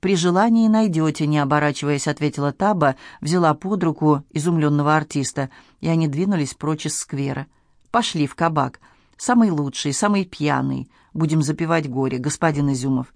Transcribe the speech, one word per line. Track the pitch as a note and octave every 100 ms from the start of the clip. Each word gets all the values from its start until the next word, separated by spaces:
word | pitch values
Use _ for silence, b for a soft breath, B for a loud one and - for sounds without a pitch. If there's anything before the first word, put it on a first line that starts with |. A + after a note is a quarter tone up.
«При | F#3 F#3+
желании | F3+ F3+ A3+ A3+ A3
найдете», | A3 A3 D#3+ D#3 D3 D3+
не | D3+
оборачиваясь, | C#3 D3 D3 - D3 C#3+ D#3
ответила | C#3+ D3+ - C#3+
Таба, | C#3 G3 G3 D3 C3 B B
взяла | D3 F3+ E3
под | D3+ F#3 G3+
руку | E3+ D3+ D3+ C#3+ -
изумленного | D#3 D#3+ E3+ D3+ D3 D3 D#3
артиста, | D3+ D3 C3 - C3+ B B B
и | -
они | E3 D#3+
двинулись | C#3 F#3+ F#3 C#3
прочь | - D3+ D#3 D3+
из | -
сквера. | - C#3 C#3 C#3 C#3+ _ _ _ _
«Пошли | A3+ A3+ E3 C#3+
в | -
кабак. | E3 D3+ C3+ - b b b b
Самый | - A#3+ A3
лучший, | D#3 C#3 - D3
самый | C3+ G#3 G3+ F3+
пьяный. | - D3 C3+ C3+ C3 C3 b b
Будем | - D#3+ D#3
запивать | C#3+ D#3 E3 E3 D3
горе, | B2+ C3 B2+
господин | C3+ - E3 D3 C#3+
Изюмов». | C3 C3+ C3 B2+